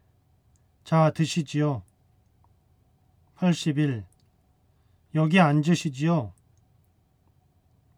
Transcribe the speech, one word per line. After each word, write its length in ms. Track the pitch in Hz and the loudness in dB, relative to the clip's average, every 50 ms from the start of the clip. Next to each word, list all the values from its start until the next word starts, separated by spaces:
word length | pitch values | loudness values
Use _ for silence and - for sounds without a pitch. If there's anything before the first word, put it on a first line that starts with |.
| _ _ _ _ _ _ _ _ _ _ _ _ _ _ _ _ _ | _ _ _ _ _ _ _ _ _ _ _ _ _ _ _ _ _
자, 280 | - 160 160 160 151 | -2 2 2 2 2
드시지요. 720 | - - 160 - - 170 143 - - 147 147 147 135 101 90 _ _ _ _ _ _ _ _ _ _ _ _ _ _ _ _ _ _ _ _ _ _ _ _ _ _ _ _ _ _ | 2 0 -2 -2 -2 -4 -6 -4 -4 -2 -2 -2 -4 -6 -10 _ _ _ _ _ _ _ _ _ _ _ _ _ _ _ _ _ _ _ _ _ _ _ _ _ _ _ _ _ _
팔십일. 680 | - 185 180 160 - - 165 135 147 151 143 123 107 95 - _ _ _ _ _ _ _ _ _ _ _ _ _ _ _ _ _ _ _ _ - | -2 0 0 0 0 -2 -2 -2 0 -2 -2 -2 -6 -8 -12 _ _ _ _ _ _ _ _ _ _ _ _ _ _ _ _ _ _ _ _ -2
여기 240 | 156 160 156 175 190 | 0 0 2 4 4
앉으시지요. 920 | 170 147 147 151 147 170 175 - - 160 127 131 151 165 170 151 110 95 - _ _ _ _ _ _ _ _ _ _ _ _ _ _ _ _ _ _ _ _ _ _ _ _ _ _ _ _ _ _ _ _ | 4 4 4 2 2 2 0 0 -2 -4 -6 -4 -2 0 0 -2 -2 -6 -10 _ _ _ _ _ _ _ _ _ _ _ _ _ _ _ _ _ _ _ _ _ _ _ _ _ _ _ _ _ _ _ _